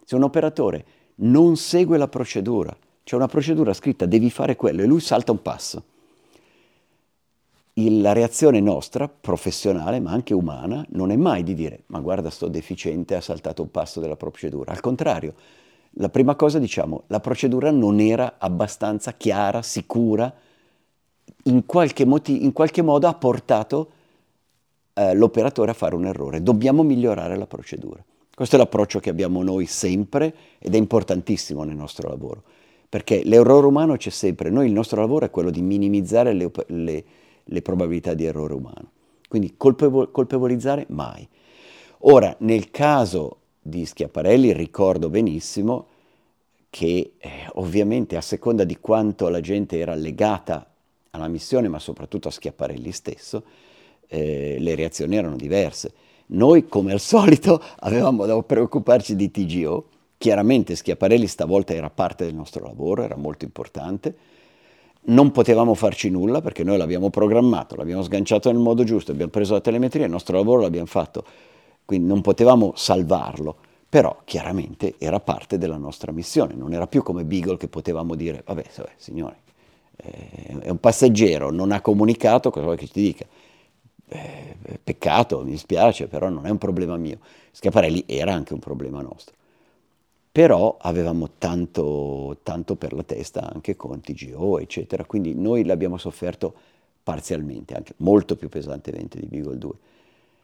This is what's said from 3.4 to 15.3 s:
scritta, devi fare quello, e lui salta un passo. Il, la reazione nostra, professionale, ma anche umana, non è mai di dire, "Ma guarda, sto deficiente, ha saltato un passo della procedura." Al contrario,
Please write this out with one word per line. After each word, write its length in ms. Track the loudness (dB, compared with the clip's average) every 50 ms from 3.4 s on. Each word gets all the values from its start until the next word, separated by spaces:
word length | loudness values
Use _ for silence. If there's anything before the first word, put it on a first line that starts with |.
| 0 0 0 0 2 0 0
scritta, 340 | -2 -2 -4 -2 -2 0
devi 240 | 4 4 4 4 2
fare 240 | 0 -2 -2 -4 -2
quello, 280 | 0 0 0 0 2 4
e 40 |
lui 140 | 4 4 4
salta 320 | 2 2 0 0 2 0 -2
un 100 | -2 -2
passo. 420 | -8 -8 -8 -10 -12 -12 -14 -16 _ _ _ _ _ _ _ _ _ _ _ _ _ _ _ _ _ _ _ _ _ _ _ _ _ _ _ _ _ _ _ _ _ _ _ _ _ _ 0
Il, 220 | 2 2 4 4
la 140 | 4 4 4
reazione 440 | 2 2 0 2 4 4 6 6 6
nostra, 460 | 4 2 0 0 -4 -6 -8 -6 -8
professionale, 920 | -8 -10 _ -6 -4 -4 -4 -4 -6 -6 -4 -2 -2 -2 -2 -2 -4 -4 -4
ma 100 | -4 -4
anche 220 | -4 -4 -4 -2 -2
umana, 500 | -2 -2 -2 -6 -8 -8 -8 -8 -8 -10 -10
non 200 | -6 -4 -2 0
è 60 | 2
mai 260 | 2 2 2 0 -2 -2
di 100 | -4 -6
dire, 300 | -6 -6 -8 -8 -12 _ -14
"Ma 120 | -12 -8
guarda, 300 | -6 -4 -4 -4 -4 -6
sto 180 | -8 -8 -8 -6
deficiente, 680 | -6 -6 -8 -10 -10 -8 -8 -6 -6 -6 -6 -6 -6
ha 60 | -6
saltato 400 | -6 -6 -10 -10 -8 -10 -8 -8
un 100 | -10 -8
passo 300 | -6 -8 -8 -8 -8 -8
della 160 | -8 -8 -8
procedura." 560 | -8 -10 -12 -12 -10 -10 -10 -8 -10 -10 -10 -10
Al 80 | -8
contrario, 540 | -6 -4 -4 -4 -2 -4 -4 -4 -6 -10